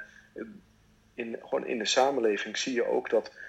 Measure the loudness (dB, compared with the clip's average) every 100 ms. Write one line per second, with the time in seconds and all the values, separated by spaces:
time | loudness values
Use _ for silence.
0 | -6 -20 -18 -14 -14 -14 _ _ _ _
1 | _ -10 -8 -8 -4 -4 -2 -2 2 4
2 | 4 6 2 2 -2 -4 -2 0 2 0
3 | 2 0 0 -14